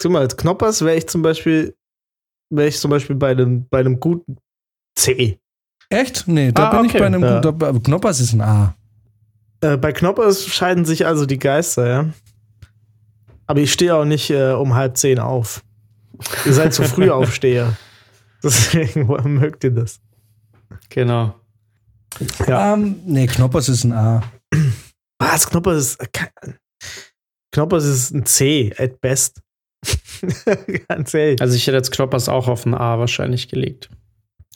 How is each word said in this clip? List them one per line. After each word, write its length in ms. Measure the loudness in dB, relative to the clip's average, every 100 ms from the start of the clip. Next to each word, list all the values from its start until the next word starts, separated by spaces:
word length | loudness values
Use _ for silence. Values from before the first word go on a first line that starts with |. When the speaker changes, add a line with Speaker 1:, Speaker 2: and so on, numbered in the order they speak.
Speaker 1:
guck 100 | 0
mal, 140 | 0 0
Knoppers 580 | -2 -2 0 0 0
wär 120 | 0 0
ich 120 | -2
zum 140 | -2
Beispiel, 540 | 0 0 0 0 -2 -8 _ _ _ _ _ _ -6
wär 160 | 0 0
ich 120 | 0
zum 120 | 0
Beispiel 260 | 0 0 -2
bei 140 | 0
einem, 380 | 2 2 0 0
bei 100 | 0
einem 220 | 0 0
guten 380 | -2 -2 -6 -18 _ _ _ _ _ -2
C. 420 | 0 2 0 -2 _ _ _ _ -4
Speaker 2:
Echt? 380 | -2 -2 -4 0
Nee, 240 | 2 4
da 180 | 4 4
Speaker 3:
Ah, 60 | 4
Speaker 2:
bin 100 | 2
ich 40 |
Speaker 3:
okay. 80 | 4
Speaker 2:
bei 60 | 2
einem 160 | 2
Speaker 1:
Ja. 180 | 2 2
Speaker 2:
guten, 240 | 2 0
aber 160 | 0 0
Knoppers 400 | 0 0 0 0
ist 120 | 0
ein 80 | 2
A. 340 | 2 2 2 -2 _ _ _ _ _ _ _ -4
Speaker 1:
Äh, 160 | 0 0
bei 160 | 0
Knoppers 540 | 0 0 2 2 2 -2
scheiden 380 | -2 0 2
sich 220 | 0 0 0
also 200 | 0 0
die 120 | 0
Geister, 500 | 0 0 0 0 0
ja. 180 | 0 -2 -6 _ _ _ -20 -20 _ _ _ _ _ _ -16 -2
Aber 140 | 0
ich 120 | 0
stehe 220 | 2 2
auch 100 | 2
nicht, 260 | 2 0 0
äh, 220 | 0 2
um 220 | 2 2
halb 220 | 2 0 0
zehn 220 | 0 2
auf. 420 | 0 -4 -4 -10 _ _ _ _ _ -16 -12 -4
Ihr 80 | 2
seid 220 | 4 4
zu 80 | 2
früh 260 | 0 2 2
Speaker 3:
<laughs> 0 |
Speaker 1:
Aufsteher. 680 | 4 0 0 0 2 0 -4 -10 -20 _ _ _ _
Deswegen, 680 | 0 2 2 2 0 0 0
woher 180 | 0 0
mögt 360 | 0 0 0
ihr 60 | -2
das? 300 | -2 -4 -10 _ _ _ _ _ _ -20 -20 -8
Speaker 3:
Genau. 440 | -2 0 0 -2 -6 _ _ _ _ _ _ -18 -12 -10 -4 0
Speaker 1:
Ja. 280 | 2 2
Speaker 2:
Ähm, 220 | 0 -2 -4 -2
nee, 200 | 0 0
Knoppers 420 | 2 2 0 0
ist 160 | 0
ein 80 | 0
A. 300 | 2 2 0 -2 -12 -4 0 0 -2 -10 _ _ -6
Speaker 1:
Was? 300 | -2 0 0
Knoppers 300 | 0 0 0
ist, 240 | -2 -6
äh, 40 | -10
ke-, 480 | -10 -10 -12 -20 -20 _ _ -20 -18 -20 _ _ _ _
Knoppers 320 | -4 0 0
ist 260 | 0 -2 -2
ein 140 | -4 0
C, 460 | 0 2 2 -2 -2
at 220 | -6 -4
best. 400 | -4 -2 -4 -8 _ _ _ _
<laughs> 380 | -6 -6 -8 -10 -8 -4 -2 -2 -4 -8 -6
Ganz 260 | -6 -2
ehrlich. 260 | 0 2 2
Speaker 3:
Also 140 | 0 0
ich 100 | 0
hätte 100 | 0
jetzt 140 | -2
Knoppers 360 | -4 -2 -2 0
auch 200 | -2 -2
auf 180 | -2 -2
ein 80 |
A 240 | -2 -2 0
wahrscheinlich 500 | -2 -2 -4 -4 -4
gelegt. 400 | -6 -6 -8 -20 -20 _ _ _ _ -16